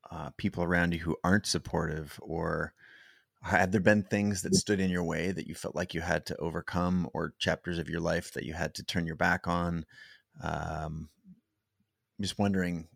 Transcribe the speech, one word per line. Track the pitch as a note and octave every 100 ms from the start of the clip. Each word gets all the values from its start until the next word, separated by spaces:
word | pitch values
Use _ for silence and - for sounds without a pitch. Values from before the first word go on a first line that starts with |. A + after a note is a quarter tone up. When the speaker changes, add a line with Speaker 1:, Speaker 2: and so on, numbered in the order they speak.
| -
Speaker 1:
uh, | E2 D2 -
people | G2+ -
around | F2 F2 F2
you | E2+
who | E2 D#2
aren't | F2 G2+ -
supportive, | E2 - E2+ D#2+ D#2 D2+ -
or | - E2 E2 D#2+ D#2+ _ - - - _ _ _
have | F2+ F#2 F#2+
there | G2+
been | F#2 G#2+
things | G2 G2+ G2+ G2
that | -
Speaker 2:
Yeah. | -
Speaker 1:
stood | - G2+
in | F#2+
your | F2+
way | E2+ E2 F2
that | F2+ -
you | D#2
felt | - -
like | F2+
you | D#2+
had | F2 E2 -
to | -
overcome, | E2 E2 - F2+ F2+ F2+ E2
or | - E2 -
chapters | - E2 - E2+
of | D#2+
your | E2
life | E2 E2+ -
that | - -
you |
had | E2 D#2 -
to |
turn | - F#2 E2
your | D#2
back | F2 F2 -
on? | F2 F2 E2+ D#2+ - - - _ -
Um, | D#2+ D#2 D#2+ D#2 D#2 D#2 D#2+ _ G3 F3+ _ _ _ _ _ _ _ _
just | G2 -
wondering | G2+ F#2+ F2+ F2 E2